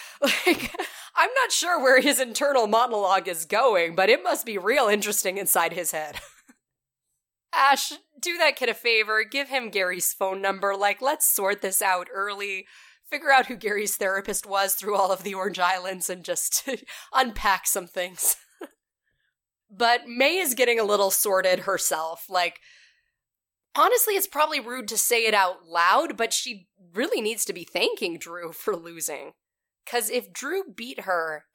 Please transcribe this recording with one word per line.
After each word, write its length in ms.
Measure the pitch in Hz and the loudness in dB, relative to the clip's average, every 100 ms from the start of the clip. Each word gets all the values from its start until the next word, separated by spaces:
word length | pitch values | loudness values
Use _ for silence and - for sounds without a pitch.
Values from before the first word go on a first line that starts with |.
| - - | -18 -4
<laughs> 0 | |
Like, 520 | 277 - 370 - 247 - 349 - - - | -2 0 2 0 -2 -8 -10 -12 -4 0
I'm 140 | 359 508 | 2 2
not 160 | 480 | 0
sure 280 | - 339 339 | 0 0 2
where 200 | 262 262 | 6 6
his 200 | 285 269 | 6 2
internal 480 | 247 214 285 269 214 | 0 0 2 4 4
monologue 600 | 226 247 214 190 190 185 | 4 2 2 2 2 0
is 180 | 165 - | -6 -2
going, 500 | 202 254 190 170 170 | 2 4 4 2 4
but 140 | 196 | 4
it 140 | 294 | 4
must 220 | 359 294 233 | 2 -2 -2
be 120 | 202 | -4
real 300 | 190 285 226 | 0 2 4
interesting 500 | 208 202 208 196 190 | 2 0 -2 -2 -2
inside 360 | 180 185 165 | 0 0 0
his 180 | 170 165 | -2 -6
head. 280 | 160 151 - - | -6 -8 -12 -18
<laughs> 1300 | _ _ _ _ _ _ _ _ _ _ _ _ | _ _ _ _ _ _ _ _ _ _ _ _
Ash, 380 | 330 277 269 - 294 _ _ | 2 4 4 0 -8 _ _
do 180 | 349 339 | -6 0
that 180 | 311 - | 2 2
kid 140 | 233 | -2
a 40 | |
favor, 500 | 226 240 220 214 214 214 | -2 2 2 2 0 0
give 240 | 269 269 | -4 -2
him 200 | 262 226 | -4 -2
Gary's 440 | 196 180 180 - | -2 -2 -2 -4
phone 280 | - 190 190 | -2 -4 -2
number, 340 | 196 190 196 196 | -2 0 -2 0
like, 260 | 202 202 | 0 0
let's 260 | 262 302 - | -2 0 0
sort 340 | - 196 202 | 2 0 -2
this 200 | 196 - | -2 -2
out 260 | 202 185 175 | 0 0 -2
early, 520 | 185 202 202 202 190 - - - _ _ | -6 -6 -6 -8 -8 -12 -20 -20 _ _
figure 220 | 294 311 | -4 4
out 160 | 269 254 | 4 4
who 100 | 226 | -2
Gary's 400 | 214 208 208 - | -4 -2 -2 -2
therapist 480 | 196 190 202 202 202 | -2 -2 -4 -6 -4
was 280 | 196 196 | -2 0
through 220 | 190 190 196 | -2 -2 2
all 160 | 190 | 2
of 120 | 185 | 0
the 100 | 185 | -4
Orange 260 | 190 190 175 | -6 -6 0
Islands 500 | 180 185 180 185 170 | 0 0 -4 -6 -6
and 140 | 180 | -6
just 440 | 170 170 - - - 247 - | -6 -4 -2 -4 -4 -8 -10
<laughs> 220 | - - | -20 -4
unpack 540 | 262 254 208 208 185 - | -2 -2 0 0 0 0
some 200 | 202 175 | -4 -4
things. 500 | - 180 175 - - | -6 -8 -2 -2 -2
<laughs> 40 | _ - 339 _ _ _ _ _ _ _ _ _ _ | _ -20 -20 _ _ _ _ _ _ _ _ _ _
But 340 | 196 233 240 240 | 0 2 2 0
May 320 | 240 269 359 | 0 2 2
is 160 | 330 | 0
getting 260 | 247 247 233 | 2 2 2
a 40 | |
little 280 | 208 208 196 | 2 2 2
sorted 480 | 185 214 190 185 185 | 2 2 2 2 2
herself, 640 | 180 180 - 160 160 165 - | 0 -2 -2 -2 -4 -10 -4
like, 300 | 185 175 - - - _ _ _ _ _ _ _ _ _ | 0 0 -4 -18 -20 _ _ _ _ _ _ _ _ _
honestly, 420 | 277 339 480 - 392 | 2 4 4 2 0
it's 120 | - | -2
probably 320 | 285 311 294 | 0 0 -2
rude 300 | 226 254 208 | -6 -8 -6
to 80 | 220 | -2
say 280 | - 233 226 | 0 2 4
it 80 | |
out 320 | 208 185 175 165 | 4 2 0 -4
loud, 520 | 170 175 226 311 214 | 2 4 4 2 -2
but 160 | 226 | -2
she 340 | - 254 208 _ _ 180 | -2 -6 -12 _ _ _
really 280 | 175 320 427 | -4 -2 -2
needs 240 | 214 220 - | -2 -4 -4
to 80 | |
be 100 | 185 | -6
thanking 560 | 165 175 359 453 190 165 | -8 -2 -2 -2 -6 -6
Drew 320 | 170 175 165 | -12 -12 -12
for 240 | 165 - 175 | -8 -6 -6
losing. 560 | 170 165 156 139 143 - _ _ _ _ - | -8 -10 -10 -10 -14 -20 _ _ _ _ -6
'Cause 240 | 240 226 | -4 -2
if 240 | 247 185 | -4 -6
Drew 320 | - 269 381 370 | -10 -6 -6 -6
beat 280 | 214 240 269 | -10 -14 -8
her 440 | 196 175 160 151 - | -2 -2 -2 -6 -6